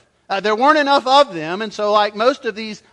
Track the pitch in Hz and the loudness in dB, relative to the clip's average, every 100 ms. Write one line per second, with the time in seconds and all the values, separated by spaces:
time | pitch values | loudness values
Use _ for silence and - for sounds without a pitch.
0 | _ _ - 196 202 214 269 302 277 277 | _ _ -8 -4 -2 2 2 4 2 2
1 | 240 277 285 170 156 185 220 - 208 208 | 4 4 2 -2 -6 -6 -8 -4 0 2
2 | 208 208 240 285 233 202 220 208 _ | 0 0 -2 -2 -6 -8 -10 -12 _